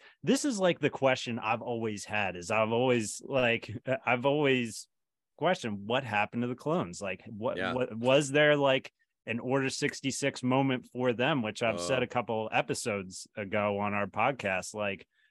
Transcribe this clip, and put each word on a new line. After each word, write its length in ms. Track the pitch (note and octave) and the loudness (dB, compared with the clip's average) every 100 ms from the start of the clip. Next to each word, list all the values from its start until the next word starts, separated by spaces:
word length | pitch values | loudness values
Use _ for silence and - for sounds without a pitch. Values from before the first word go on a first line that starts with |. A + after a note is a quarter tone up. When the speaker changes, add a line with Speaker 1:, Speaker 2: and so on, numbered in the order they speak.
| - _ | -12 _
Speaker 1:
this 220 | C#3+ C4+ | 0 2
is, 140 | D4+ G#3+ | 0 2
like, 200 | F#3 E3 | 2 2
the 100 | C#3+ | 0
question 480 | - C3+ C3 - A#2 | 2 2 2 -2 -4
I've 240 | A2 A#2 | -2 -2
always 420 | A2+ A#2 A2+ G#2 | -2 -4 -4 -6
had, 320 | - G#2+ G2 F2+ | -4 -2 -2 -4
is 140 | F2 | -2
I've 220 | G#2+ A2 | 2 2
always, 500 | A#2 C3 B2 G#2 - | 4 4 2 0 -6
like, 500 | - C3+ A#2+ A#2 - G#2+ - | -4 0 2 2 -2 -8 -4
uh, 100 | C3 | -2
I've 220 | - B2 C3+ | 0 2 2
always 600 | D3 C#3+ C3 A#2 - - _ _ _ _ - | 2 4 2 0 -6 -16 _ _ _ _ -4
questioned 500 | D#3 F#3 A#2+ G2+ G2+ | 0 0 -2 -6 -2
what 160 | B2 | -2
happened 380 | A#2 G#2 G#2 A#2+ | 0 0 0 -2
to 40 | B2 | -4
the 80 | |
clones. 460 | B2 D3 F3 G2 - | -4 -2 -2 -2 -6
Like, 220 | G2 F#2+ - | -8 -8 -10
what, 300 | G#2+ A#2 - | -6 -4 -2
Speaker 2:
Yeah. 160 | F#2 | -2
Speaker 1:
what, 240 | B2+ B2+ A2 | -2 -2 -2
was 340 | A#2+ C#3 C#3 | 4 4 4
there, 240 | C#3 D3+ | 4 6
like, 380 | D3 C#3 C3+ - _ _ _ - | 6 4 2 0 _ _ _ -8
an 140 | A2+ | -6
Order 300 | B2 C3+ C3 | 0 0 0
sixty-six 720 | - C#3+ - C#3 - C#3 - | -2 -4 -2 -4 -2 -2 -2
moment 440 | B2+ C3 C3+ B2+ - | 2 2 2 0 -4
for 200 | B2 B2+ | -4 0
them, 300 | A2+ B2+ D3+ | 2 2 0
which 200 | G#2+ G#2 | -2 -2
I've 160 | A#2 F2 | 0 0
said 200 | F2 F2+ | 0 0
Speaker 2:
Oh. 20 | |
Speaker 1:
a 20 | B2 | 0
couple 420 | B2 A2 A2 A2 | -2 -2 -2 -2
episodes 720 | C3+ - C3 A#2 G2+ F#2 F#2 - - | -2 -2 -4 -4 -4 -6 -12 -14 -10
ago 420 | G2 G#2+ G#2 G2+ | -4 0 0 0
on 140 | G#2 | 0
our 140 | G2+ G2+ | -2 -2
podcast, 680 | G#2 A#2+ C3 G2+ F#2 - | 0 0 0 -2 -2 -4
like, 320 | G#2+ G#2 F#2+ - _ _ | -6 -4 -6 -10 _ _